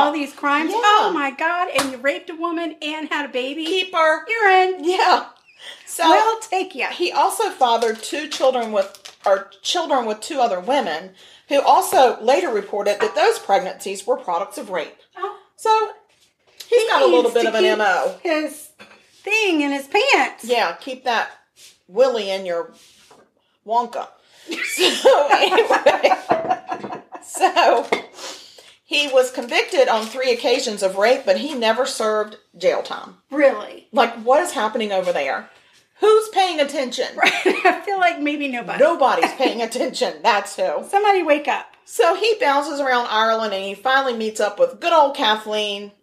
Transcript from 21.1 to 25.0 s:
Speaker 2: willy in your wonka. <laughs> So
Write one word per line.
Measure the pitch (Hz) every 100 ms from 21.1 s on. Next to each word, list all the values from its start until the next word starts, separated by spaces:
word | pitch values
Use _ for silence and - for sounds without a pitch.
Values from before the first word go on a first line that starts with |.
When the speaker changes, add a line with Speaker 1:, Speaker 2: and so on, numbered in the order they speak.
| 226 - - _ _ - _ _
Speaker 2:
willy | 185 262 233 202
in | 190
your | 190 170 165 - _ _ _ _ _ _ _ _ -
wonka. | 233 233 - - _ _ _ -
<laughs> | 330 -
So | - 359 -